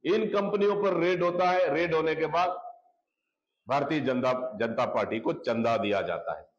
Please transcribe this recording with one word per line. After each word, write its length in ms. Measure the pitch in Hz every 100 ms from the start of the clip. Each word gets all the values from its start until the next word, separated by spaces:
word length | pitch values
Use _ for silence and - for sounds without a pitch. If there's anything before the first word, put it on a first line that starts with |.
इन 220 | - 214 202
कंपनियों 560 | 202 196 202 202 196
पर 140 | 196 175
रेड 260 | 170 180
होता 280 | 175 175 180
है, 240 | 185 170
रेड 200 | 147 170
होने 200 | 160 160
के 120 | 156 156
बाद 220 | 165 180 - - - _ _ _ _ _ _ _ _ -
भारतीय 320 | 135 143 156
जनता, 580 | 127 123 127 120 - 104
जनता 240 | 113 110
पार्टी 360 | 117 117 101 113
को 120 | -
चंदा 440 | - - 113 117 113
दिया 260 | 104 98
जाता 360 | 92 82 - 76
है। 80 | -